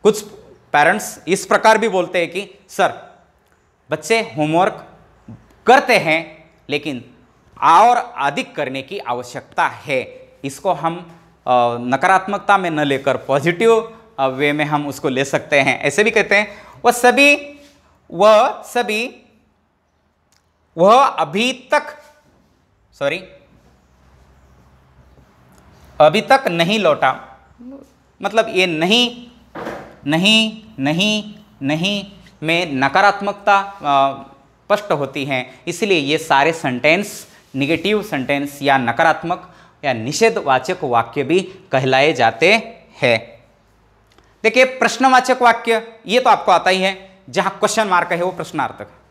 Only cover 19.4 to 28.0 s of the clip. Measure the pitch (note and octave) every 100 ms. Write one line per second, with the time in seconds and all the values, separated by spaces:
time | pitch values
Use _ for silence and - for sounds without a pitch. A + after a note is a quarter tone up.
19.4 | _ _ _ _ _ _ _ _ _ _
20.4 | _ _ _ - F#3 A#3+ C#4 - D#3+ F3+
21.4 | B3 B3+ - D4 D4 - - _ _ _
22.4 | _ _ _ _ _ _ C#3 E3+ F#3 -
23.4 | _ _ _ _ _ _ _ _ _ _
24.4 | _ _ _ _ _ _ _ _ _ _
25.4 | _ _ _ _ - - D3+ F3+ A3 C4+
26.4 | B3+ E3+ E3+ A3 F3+ C#3 C3 C3 - -
27.4 | _ _ A#3+ C#4 - _